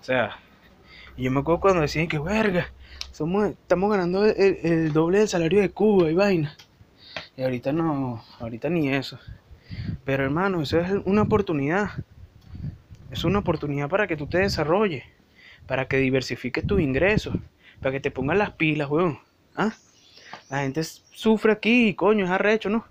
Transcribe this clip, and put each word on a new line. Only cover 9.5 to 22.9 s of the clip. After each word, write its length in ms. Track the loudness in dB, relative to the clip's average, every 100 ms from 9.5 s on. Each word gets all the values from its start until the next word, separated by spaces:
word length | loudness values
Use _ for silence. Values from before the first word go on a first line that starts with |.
| -20 -16 -10 -8 -8
Pero, 200 | -4 -2
hermano, 380 | 0 0 0 -2
eso 180 | 0 0
es 100 | 0 -2
una 180 | 0 2
oportunidad. 680 | 4 2 0 -2 0 0 -2 -6 -14 -18 -20 -20 -20 -12 -12 -14 _ -20 -14
Es 100 | -6
una 160 | -2 0
oportunidad 500 | 0 -2 -2 -4 -2
para 200 | -2 0
que 80 | -4
tú 100 | -2
te 120 | 0
desarrolles, 680 | 0 0 0 2 0 -2 -12 _ _ _ -20 -20 -6
para 200 | -4 0
que 120 | 0
diversifiques 680 | 2 0 -2 -8 -6 -6 -2
tus 140 | 0
ingresos, 560 | 0 2 2 0 -2 -8 -10 _ -20 -6
para 120 | -4
que 80 | -4
te 100 | -6
pongas 280 | -4 -2 0
las 140 | -2
pilas, 360 | -2 -2 0 0
weón. 300 | 0 0 -2 _ _ _
¿Ah? 180 | -4 -4 -4 _ _ _ -20 -20 -20 _
La 120 | -6
gente 200 | -4 -4
s-, 220 | -8 -10 _
sufre 400 | -4 0 2 2
aquí 360 | 2 2 4 2
y, 60 |
coño, 300 | 2 2 2
es 60 | 2
arrecho, 400 | 0 2 0 0
¿no? 140 | -4 -4